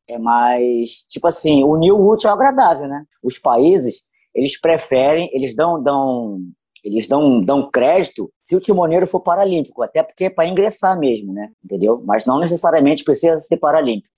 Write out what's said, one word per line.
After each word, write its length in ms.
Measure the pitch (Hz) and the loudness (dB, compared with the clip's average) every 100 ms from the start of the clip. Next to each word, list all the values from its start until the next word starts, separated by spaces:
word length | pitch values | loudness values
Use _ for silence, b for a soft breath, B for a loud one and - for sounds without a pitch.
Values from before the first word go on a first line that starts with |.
| _ | _
É 120 | 117 | -6
mais, 880 | 113 120 120 123 123 120 117 - - | 0 2 2 2 0 -2 -4 -10 -16
tipo 180 | - 170 | -4 -2
assim, 380 | 165 156 147 | -2 2 4
unir 280 | 139 160 170 | 4 4 4
o 200 | 208 196 | 4 4
útil 160 | 214 214 | 4 2
ao 80 | 202 | 2
agradável, 500 | 269 262 214 220 139 | 2 4 2 2 -4
né? 180 | 143 147 _ | -10 -14 _
Os 160 | 127 - | -8 -4
países, 640 | 135 120 151 190 123 - _ _ _ | 0 4 4 4 0 -8 _ _ _
eles 260 | - 135 - | -4 -4 -2
preferem, 680 | 165 165 - 131 135 160 175 | 0 0 0 0 2 0 -2
eles 240 | 131 131 113 | -6 -6 -2
dão, 260 | 170 165 | -2 0
dão, 580 | 135 139 135 123 113 95 90 - _ _ | -2 0 -2 -2 -6 -10 -12 -18 _ _
eles 240 | 104 107 107 | -6 -6 -2
dão, 320 | 139 147 123 | 0 2 2
dão 300 | 92 143 139 | 2 -2 -2
crédito 600 | 127 127 180 175 - 98 _ | 0 2 2 0 -8 -12 _
se 100 | - | -4
o 60 | 185 | -4
timoneiro 460 | 185 185 170 170 - | 0 0 2 0 0
for 140 | 180 | -2
paralímpico, 600 | - 175 202 175 135 - | -2 0 0 -2 -4 -6
até 200 | 113 160 | -4 -2
porque 220 | 160 _ | -4 _
é 60 | 185 | -6
pra 160 | 185 165 | -2 -2
ingressar 520 | 185 208 - 190 185 | 0 -2 0 -2 0
mesmo, 340 | 139 110 101 | 0 -2 -6
né? 160 | 98 107 _ | -12 -12 _
Entendeu? 380 | 92 98 104 120 | -12 -2 0 0
Mas 220 | 131 110 127 | 0 -2 0
não 120 | 135 | -2
necessariamente 640 | 170 170 196 165 143 151 | -2 0 0 2 2 0
precisa 360 | - 139 165 160 | 0 0 2 0
ser 180 | - 165 | -2 -2
paralímpico. 520 | 151 160 139 107 - | 0 0 0 -4 -8